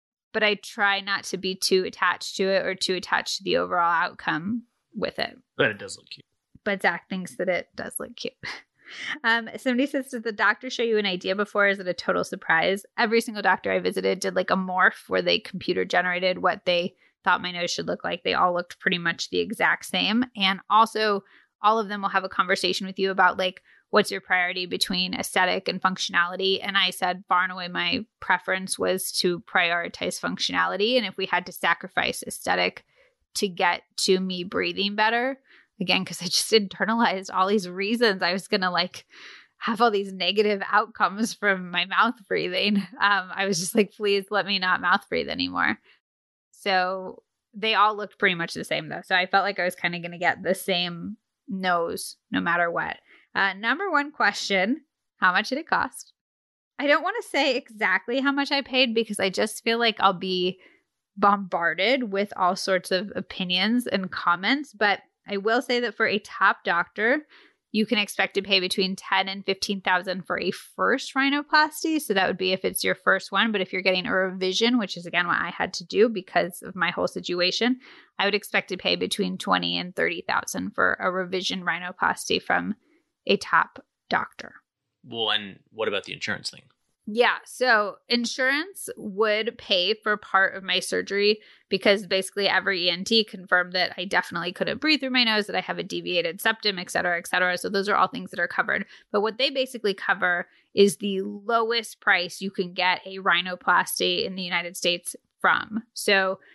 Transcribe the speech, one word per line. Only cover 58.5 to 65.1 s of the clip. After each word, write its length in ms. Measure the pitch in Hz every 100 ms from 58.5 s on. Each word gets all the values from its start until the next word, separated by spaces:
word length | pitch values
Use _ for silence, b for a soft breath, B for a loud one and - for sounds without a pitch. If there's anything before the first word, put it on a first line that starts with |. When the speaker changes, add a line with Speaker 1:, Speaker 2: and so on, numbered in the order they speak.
Speaker 1:
I 80 | 285
paid 340 | - 254 254
because 240 | 220 220 208
I 120 | 190
just 340 | 180 220 -
feel 140 | 233 233
like 180 | 233 214
I'll 140 | 196
be 480 | 180 185 185 180 185 b b b _ _ 196
bombarded 960 | 196 202 190 185 170 160 202 262 233
with 220 | 196 208 -
all 180 | 180
sorts 360 | 185 - 185 -
of 200 | 185 196 -
opinions 720 | - - 185 180 202 247 -
and 260 | 196 185
comments, 640 | - - 175 202 277 285
but 260 | 208 208 190 _